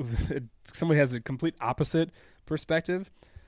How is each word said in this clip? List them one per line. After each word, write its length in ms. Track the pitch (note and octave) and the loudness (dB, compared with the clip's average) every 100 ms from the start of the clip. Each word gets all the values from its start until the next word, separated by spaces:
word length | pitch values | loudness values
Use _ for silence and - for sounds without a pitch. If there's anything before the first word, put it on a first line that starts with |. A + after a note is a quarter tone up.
| A#2+ A2+ - | -4 -2 -2
<laughs> 320 | C3+ A#2 - - | -4 -8 -18 -10
somebody 260 | - E3 D3+ | -2 4 6
has 140 | C3+ | 4
a 60 | A#2+ | 2
complete 340 | B2 C3 E3 - | -6 -4 -4 -2
opposite 480 | A#2 - D3 E3 F3+ - - _ - | -4 0 2 2 0 -4 -20 _ -8
perspective. 640 | D#3 - D#3+ E3+ F#3 G3 _ - - | -6 0 -2 0 -4 -6 _ -20 -20